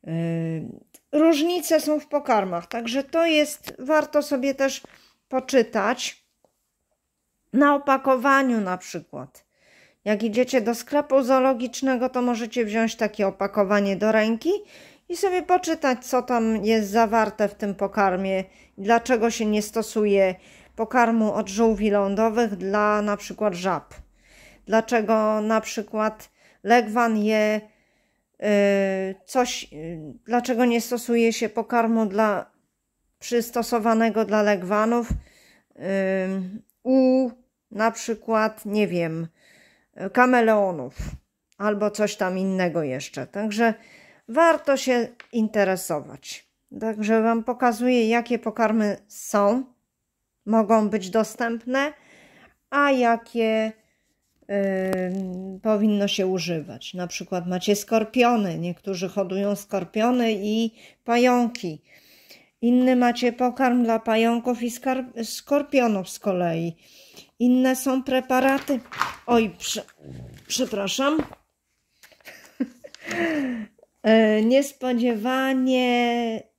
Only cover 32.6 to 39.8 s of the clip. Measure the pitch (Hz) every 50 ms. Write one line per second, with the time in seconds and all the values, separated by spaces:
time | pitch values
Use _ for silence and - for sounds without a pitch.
32.6 | _ _ _ _ _ _ _ _ _ _ _ _ - - 233 240 226 240 - 240
33.6 | 226 - 240 233 208 233 226 220 226 226 196 220 220 190 208 214 208 208 208 185
34.6 | 180 175 214 208 214 226 233 240 233 233 - - - _ _ _ _ _ _ _
35.6 | _ _ _ - 143 180 196 196 190 190 190 190 185 190 190 190 185 185 196 226
36.6 | _ _ _ _ _ 247 262 262 262 254 254 262 262 240 233 _ _ _ _ _
37.6 | _ _ - 202 220 226 220 - - - 226 214 - - 226 220 220 220 214 -
38.6 | - 214 202 214 208 175 175 175 170 165 160 165 165 165 _ _ _ _ _ _
39.6 | _ _ _ _